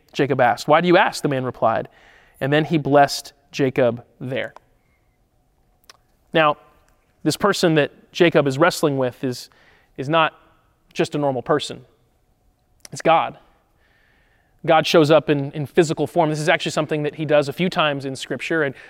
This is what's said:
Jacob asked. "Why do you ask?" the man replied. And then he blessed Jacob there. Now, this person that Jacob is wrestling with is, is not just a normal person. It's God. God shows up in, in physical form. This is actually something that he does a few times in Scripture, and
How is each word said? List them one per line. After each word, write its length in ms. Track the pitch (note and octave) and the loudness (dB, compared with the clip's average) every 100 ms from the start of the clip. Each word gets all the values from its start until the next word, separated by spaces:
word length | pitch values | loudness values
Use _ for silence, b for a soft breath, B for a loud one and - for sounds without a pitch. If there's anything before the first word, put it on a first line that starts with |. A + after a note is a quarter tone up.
| _ | _
Jacob 280 | - C#3 C3+ | -4 -2 2
asked. 280 | B2 A2 - | 2 0 2
"Why 120 | D3+ | 2
do 80 | F3 | 4
you 80 | F3 | 4
ask?" 260 | G#3+ - | 2 -2
the 60 | D#3 | -4
man 160 | C3+ | -4
replied. 440 | B2+ - A#2 A2 C3 b b b b b | -6 -2 0 0 -6 b b b b b
And 120 | C3+ | 0
then 120 | D3 | 0
he 140 | D#3+ E3 | 0 -2
blessed 560 | C#3 C#3+ C#3 - - _ _ | 2 4 4 0 -12 _ _
Jacob 540 | - C3+ B2+ B2 A#2 - _ | -4 -2 2 0 0 -12 _
there. 340 | B2+ B2+ A2 - _ _ _ _ _ _ _ _ _ _ _ _ _ - _ _ _ | -10 -8 -10 -14 _ _ _ _ _ _ _ _ _ _ _ _ _ -20 _ _ _
Now, 240 | E3+ D#3 D3 _ _ _ _ _ _ | 0 2 0 _ _ _ _ _ _
this 120 | - - | -4 0
person 380 | G#3 F#3 F3+ | 0 2 2
that 160 | D#3 C#3+ - _ | 2 0 -4 _
Jacob 340 | - E3+ E3 C#3 | 0 2 4 0
is 120 | C3+ | 2
wrestling 380 | E3+ - D#3+ C3+ | 0 2 -2 0
with 280 | B2+ - | -4 -4
is, 260 | C3+ B2 - b b b b - | -8 -8 -14 b b b b -12
is 120 | C3+ | -2
not 260 | E3 D#3 - _ _ _ _ _ | 0 0 -2 _ _ _ _ _
just 220 | - E3 | -4 -4
a 40 | D3+ | -2
normal 240 | C#3+ C3 | -4 -4
person. 420 | - D3+ - B2 B2+ _ _ _ _ _ _ _ _ _ - | -2 -2 -2 -12 -18 _ _ _ _ _ _ _ _ _ -18
It's 100 | C#3+ | -4
God. 360 | E3 D#3+ B2 - _ _ _ _ _ _ _ _ _ _ _ _ | 2 2 0 -8 _ _ _ _ _ _ _ _ _ _ _ _
God 220 | D3+ D#3+ D#3 | 0 2 4
shows 240 | F3+ D3 | 4 6
up 200 | D#3 C#3 | 4 2
in, 200 | C#3+ C#3 | -2 -2
in 140 | D3+ C#3 | -8 -4
physical 400 | - D#3+ D#3 D3 | 0 0 0 -4
form. 240 | F3 D#3 | 0 -2
This 100 | D3+ | -2
is 80 | D3+ | 0
actually 240 | E3 E3 | 0 -2
something 300 | E3 D3+ D#3 | -4 -4 -4
that 120 | D3 | -4
he 100 | - | -6
does 240 | D#3 D3 C#3+ | 0 0 0
a 40 | |
few 160 | - F3+ | -2 -4
times 360 | F3+ D#3 C#3+ | -2 -2 -4
in 100 | C3+ | -8
Scripture, 480 | C3+ - C3+ - E3 | -12 -10 -10 -4 -2
and 120 | C#3+ - | -2 -6